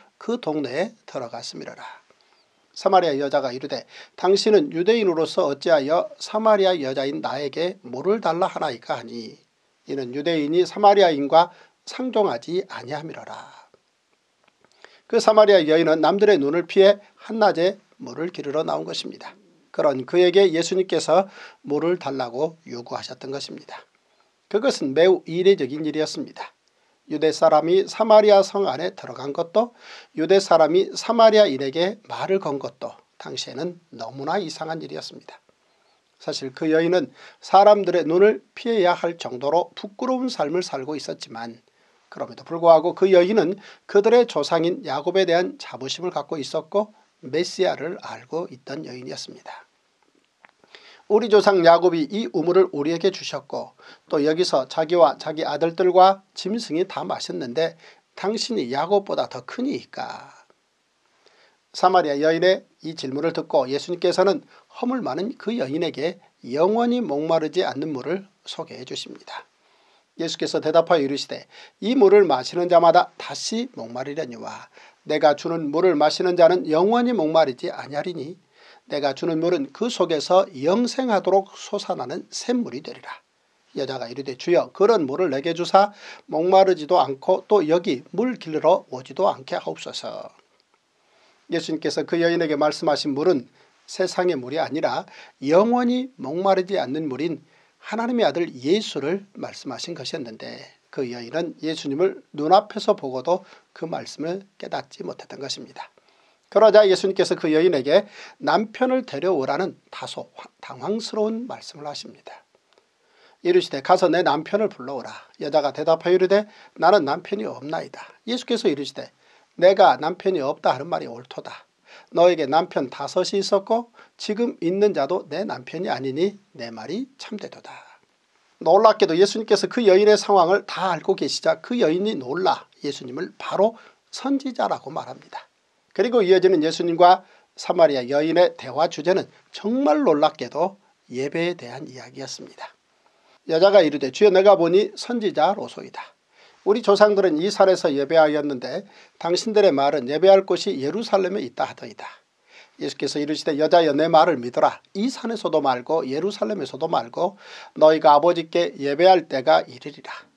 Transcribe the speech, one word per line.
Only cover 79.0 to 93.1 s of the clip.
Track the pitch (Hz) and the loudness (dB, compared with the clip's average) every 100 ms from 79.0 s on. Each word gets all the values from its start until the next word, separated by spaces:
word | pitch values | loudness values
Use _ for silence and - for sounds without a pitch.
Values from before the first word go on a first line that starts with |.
| 139 | -2
주는 | 135 170 160 | -2 -2 0
물은 | 170 175 135 | 0 0 -4
그 | - 233 | -4 -4
속에서 | - 170 156 - 185 196 131 | -2 -2 -2 2 2 2 -2
영생하도록 | 147 208 240 - 254 196 180 190 196 - | 0 0 0 -2 -2 0 2 0 0 -12
솟아나는 | - 202 - 165 123 170 - | -10 -8 -6 -8 -8 -10 -12
샘물이 | - - 247 220 - | -12 -4 -4 -4 -10
되리라." | - - - - _ _ _ _ _ - | -14 -18 -18 -20 _ _ _ _ _ -8
여자가 | 135 131 117 | -8 -8 -10
이르되, | 127 135 127 | -12 -12 -8
"주여, | - 165 127 | 0 0 0
그런 | - 208 220 135 | 2 2 2 0
물을 | 147 180 | -2 -2
내게 | 135 165 | -2 -4
주사 | 165 170 190 208 - - - - | -4 2 4 4 -2 -20 -20 -8
목마르지도 | 156 180 190 190 165 151 180 | -4 4 6 6 2 0 0
않고 | 139 135 - 190 - | 0 -2 -2 -2 2
또 | 208 151 | 0 2
여기 | 170 170 123 - | 0 0 -6 -6
물 | 175 254 233 | -6 -4 -6
길러 | 160 156 156 - - | -8 -2 2 2 0
오지도 | 127 131 135 196 | -14 -12 -4 -4
않게 | 131 131 180 | -4 -6 -8
하옵소서." | - 156 - - 113 110 - _ _ _ _ _ _ _ _ _ _ _ - | -8 -12 -12 -12 -12 -12 -16 _ _ _ _ _ _ _ _ _ _ _ -8
예수님께서 | 170 160 156 156 160 | -6 -4 -6 -4 -4
그 | - 170 | -4 0
여인에게 | 170 170 160 147 | 0 0 -2 0
말씀하신 | 151 143 165 143 151 | -2 -2 -2 -2 -2